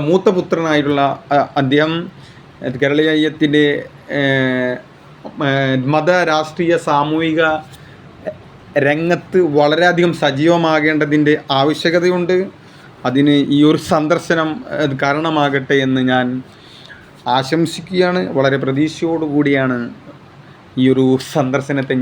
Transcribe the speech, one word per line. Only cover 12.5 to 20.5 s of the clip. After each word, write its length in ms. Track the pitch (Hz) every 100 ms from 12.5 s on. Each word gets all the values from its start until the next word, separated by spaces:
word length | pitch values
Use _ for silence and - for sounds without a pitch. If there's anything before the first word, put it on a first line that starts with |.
| - - - - - 131
അതിന് 260 | 131 147 143 139 143
ഈ 20 | 151
ഒരു 100 | 156 -
സന്ദർശനം, 580 | 160 151 165 - 165 160 151 - 143
ഏഹ്, 200 | 151 131
കാരണമാകട്ടെ 760 | 139 147 165 151 143 139 135 139 131
എന്ന് 160 | 131 127
ഞാൻ 160 | 127 123 127 - - - - - - - - 123 127
ആശംസിക്കുകയാണ്. 840 | 139 160 165 - 165 180 180 180 185 135
വളരെ 220 | 135 139
പ്രതീക്ഷയോടുകൂടിയാണ് 1120 | 135 135 156 - 165 165 156 143 143 139 131 123 120 - - - - - -